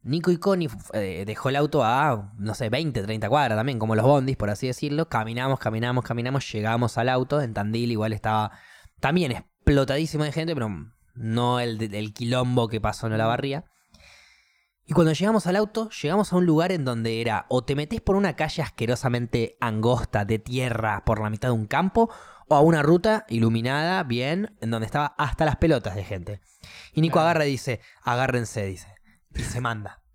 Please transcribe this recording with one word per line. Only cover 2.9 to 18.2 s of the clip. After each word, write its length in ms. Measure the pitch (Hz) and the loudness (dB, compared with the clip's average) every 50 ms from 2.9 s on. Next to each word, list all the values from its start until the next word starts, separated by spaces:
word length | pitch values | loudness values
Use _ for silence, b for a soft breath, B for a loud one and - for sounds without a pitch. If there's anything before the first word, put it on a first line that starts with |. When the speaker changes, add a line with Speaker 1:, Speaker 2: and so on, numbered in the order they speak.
| 117 117 98 | -2 -2 -2
Speaker 1:
treinta 240 | 104 110 110 110 101 | -2 -4 -2 0 2
cuadras 280 | 127 151 143 120 110 | 2 2 4 2 2
también, 220 | 107 113 139 135 113 | 0 0 0 -2 -2
como 160 | 107 110 113 | 0 2 2
los 100 | 107 113 | 4 6
bondis, 320 | 131 147 139 131 135 131 | 6 6 6 4 0 -2
por 140 | - 107 101 | -2 -2 -4
así 160 | 104 - - | -2 -2 -4
decirlo. 420 | 127 123 - - 147 143 151 165 - | -4 -4 -4 -4 -4 -2 -2 -2 -2
Caminamos, 520 | - 117 110 113 113 120 127 135 135 - | -2 -4 -4 -2 -4 -4 -2 -2 -2 -2
caminamos, 420 | - 120 110 110 117 123 127 127 120 | -2 -4 -2 -2 -2 0 0 -2 -2
caminamos, 460 | - 120 120 117 127 139 139 - - | -2 -4 -4 -2 -2 -2 -2 -4 -4
llegamos 480 | - 107 107 110 113 117 123 110 - 117 | -6 -2 0 0 2 2 0 0 0 0
al 100 | 117 127 | 0 2
auto. 320 | 127 127 131 127 143 151 | 2 0 0 0 0 -2
En 140 | 143 117 107 | -2 -2 -4
Tandil 380 | 101 101 107 110 117 120 120 | -4 -4 -2 -2 -2 -2 -2
igual 200 | 117 107 110 110 | 0 0 0 -2
estaba 380 | 110 104 - 110 110 107 107 104 B B B B B B B B B - | -2 -2 -2 0 0 0 0 -2 B B B B B B B B B -2
también 320 | - 135 156 185 175 135 | 0 2 2 2 0 0
explotadísimo 920 | 120 - - _ _ _ _ - 147 139 135 131 135 147 160 147 - 151 151 | -4 -6 -8 _ _ _ _ 4 4 4 4 2 0 -2 -2 -2 -2 -4 -4
de 80 | 147 | -2
gente, 220 | 131 165 160 165 165 | -4 -4 -4 -4 -4
pero 160 | 139 117 107 98 78 71 - _ _ _ _ _ | -4 -4 -6 -6 -8 -12 -16 _ _ _ _ _
no 460 | 123 117 113 110 120 120 120 123 123 | -8 -6 -2 0 0 2 2 2 0
el, 340 | 120 120 113 107 113 107 98 | 0 -2 -4 -4 -6 -6 -4
el 180 | 104 107 107 104 | -6 -6 -8 -8
quilombo 520 | - 120 117 127 127 127 123 123 123 117 107 | -6 -4 -2 0 0 0 2 2 2 0 0
que 120 | 117 110 | -2 -2
pasó 260 | 104 107 - - - | -2 -2 -4 -4 -4
en 60 | 113 | -4
Olavarría. 520 | 110 110 110 113 117 123 - 139 135 151 - _ _ _ _ _ b b b b b b b b b b b b b b b b b _ _ | -2 0 0 0 0 -2 -2 -4 -6 -6 -8 _ _ _ _ _ b b b b b b b b b b b b b b b b b _ _
Y 80 | - 156 | 0 2
cuando 180 | 175 165 156 | 4 4 4
llegamos 340 | 156 - 185 208 226 214 - | 4 2 2 2 2 2 0
al 100 | 180 180 | 2 0
auto, 340 | 202 214 208 - - 143 107 | 0 0 0 -2 -6 -6 -6
llegamos 420 | - - - 147 175 208 208 - | -8 -6 -2 0 0 0 0 2
a 40 | 175 | 2
un 100 | 180 180 | 2 4
lugar 260 | 170 156 156 165 185 | 4 4 4 4 2
en 120 | 190 170 135 | 0 -2 -2
donde 360 | 127 120 117 113 117 113 113 | -2 -2 -2 -2 -2 -2 0
era 240 | 117 117 107 98 - - | 0 0 0 -2 -2 0
o 120 | 120 123 | -2 -2
te 120 | 117 - 139 | 0 0 -2
metés 260 | 143 151 151 233 220 | -2 -2 -4 -6 -4
por 160 | - - 190 | 0 2 2
una 180 | 196 | 2